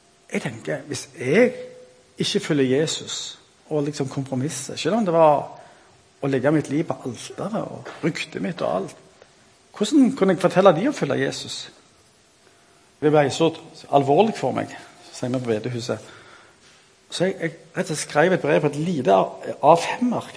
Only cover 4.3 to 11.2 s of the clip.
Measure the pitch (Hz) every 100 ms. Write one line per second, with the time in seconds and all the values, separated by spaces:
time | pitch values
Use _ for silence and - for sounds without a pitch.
4.3 | 131 143 - - - 156 220 190 165 160
5.3 | 139 - - - - _ _ _ - 143
6.3 | 135 139 156 - 147 170 - 131 110 -
7.3 | - 180 214 - - - - 165 - -
8.3 | - 190 165 - 185 170 - - _ -
9.3 | _ _ _ _ - 214 302 247 - 190
10.3 | 160 175 175 190 156 262 - 151 131